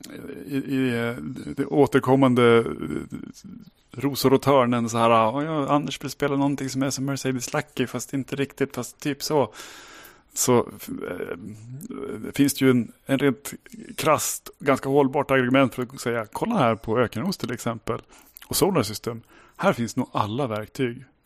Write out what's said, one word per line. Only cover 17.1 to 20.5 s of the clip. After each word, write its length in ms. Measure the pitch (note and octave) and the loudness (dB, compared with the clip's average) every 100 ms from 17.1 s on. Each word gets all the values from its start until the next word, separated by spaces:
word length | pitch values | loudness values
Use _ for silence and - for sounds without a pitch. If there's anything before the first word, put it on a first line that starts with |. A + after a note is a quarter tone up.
| A2+ F3+ - | -2 -4 -4
till 160 | A#2+ | -6
exempel, 480 | A#2+ A#2+ A2+ - A2+ - - _ - - | -6 -6 -6 -6 -8 -8 -20 _ -18 -6
och 100 | - | 0
Solar 260 | F3 E3+ | 2 2
System. 380 | G#2 G#2+ A2+ A#2 - _ _ - | -2 -4 -10 -10 -14 _ _ -2
Här 160 | F3 | 0
finns 240 | D3+ A2+ - | 0 -2 -4
nog 120 | B2 | -4
alla 340 | D3 G#2+ A#2 | -2 -2 -2
verktyg 580 | C3 | -4